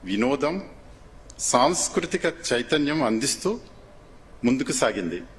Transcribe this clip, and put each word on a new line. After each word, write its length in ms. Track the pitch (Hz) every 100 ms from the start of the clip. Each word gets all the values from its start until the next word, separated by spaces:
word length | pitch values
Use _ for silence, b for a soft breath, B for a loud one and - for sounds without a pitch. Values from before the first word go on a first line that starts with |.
వినోదం, 580 | 92 101 120 139 147 185 - - - - - - - -
సాంస్కృతిక 880 | - 123 139 175 - - 170 185 170 156 -
చైతన్యం 500 | 120 123 156 143 156
అందిస్తూ 560 | 123 113 139 - 185 233 - - - - - - - -
ముందుకు 280 | 120 127 147
సాగింది. 500 | 156 123 101 85 87 -